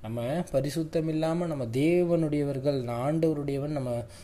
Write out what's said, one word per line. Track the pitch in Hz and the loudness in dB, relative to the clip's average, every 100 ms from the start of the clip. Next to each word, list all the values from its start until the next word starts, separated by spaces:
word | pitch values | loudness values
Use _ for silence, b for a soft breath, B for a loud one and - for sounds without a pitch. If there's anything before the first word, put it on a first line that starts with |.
நம்ம | 110 117 | -6 -4
பரிசுத்தம் | 120 165 180 - 143 165 160 170 160 | -2 -2 0 0 0 -2 -2 0 0
இல்லாம | 156 160 165 170 | 0 0 0 -2
நம்ம | 143 | -2
தேவனுடையவர்கள், | 120 123 156 175 175 170 156 147 143 135 143 139 | -2 2 4 4 4 4 2 2 0 0 0 0
நான் | 120 117 135 | -2 -2 0
ஆண்டவருடையவன் | 160 160 147 143 139 147 | 2 2 2 -2 -2 -2
நம்ம | 147 127 120 117 B | -4 -2 -4 -6 B